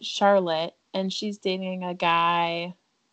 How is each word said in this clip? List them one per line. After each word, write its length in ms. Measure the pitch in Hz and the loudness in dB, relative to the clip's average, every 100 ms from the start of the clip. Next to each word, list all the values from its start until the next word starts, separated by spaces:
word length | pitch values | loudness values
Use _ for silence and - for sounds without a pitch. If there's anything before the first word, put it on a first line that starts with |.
Charlotte, 760 | - - 202 202 175 160 170 - _ | -8 2 4 6 4 -2 -4 -8 _
and 180 | 190 190 | -4 -4
she's 260 | - 214 202 | -4 -6 -4
dating 460 | 196 185 185 185 | -4 -4 -4 -6
a 100 | 180 | -6
guy. 800 | 180 175 170 170 170 170 170 175 - _ _ _ | -2 0 2 2 2 0 -2 -6 -12 _ _ _